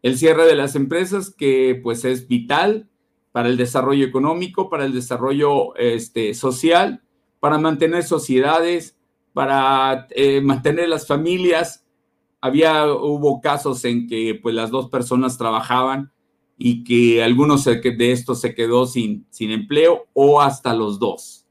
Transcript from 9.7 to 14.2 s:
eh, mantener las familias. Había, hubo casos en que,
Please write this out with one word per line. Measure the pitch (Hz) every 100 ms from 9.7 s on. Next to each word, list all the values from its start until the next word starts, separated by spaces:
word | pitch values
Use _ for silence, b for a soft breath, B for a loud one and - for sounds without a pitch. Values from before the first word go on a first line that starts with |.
| 135 135 131 123
eh, | - 139 139
mantener | 139 135 139 160 170
las | 160 -
familias. | 143 160 180 180 165 170 - _ _ _ _ _ _
Había, | 131 139 160 156 151
hubo | 143 147 147 147 131
casos | 151 139 143 127 123
en | 120 120
que, | 113